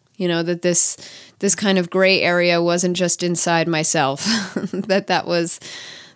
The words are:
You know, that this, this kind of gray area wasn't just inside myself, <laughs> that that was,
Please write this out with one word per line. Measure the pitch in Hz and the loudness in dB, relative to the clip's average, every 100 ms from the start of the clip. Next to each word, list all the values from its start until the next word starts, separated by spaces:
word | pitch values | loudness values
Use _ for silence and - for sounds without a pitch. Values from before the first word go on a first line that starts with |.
| _ - | _ -4
You | 180 | -2
know, | 170 | 0
that | 170 170 | -2 0
this, | 180 170 - - - - - _ | 0 2 0 -4 -14 -20 -20 _
this | 202 - | -2 0
kind | 208 190 | 2 2
of | 170 | 2
gray | 185 190 190 | 2 4 4
area | 165 175 175 170 | 4 2 4 4
wasn't | 170 175 180 180 | 2 2 0 0
just | 175 - | 0 0
inside | 175 170 - 165 160 | -2 0 2 2 2
myself, | 160 160 170 135 143 | 0 0 2 0 0
<laughs> | 196 226 190 - 190 | -2 -2 -4 -6 -6
that | 180 196 196 196 | -6 -2 -2 0
that | 175 - | -2 0
was, | 175 165 - - - - - - | -2 -2 -6 -10 -16 -16 -18 -20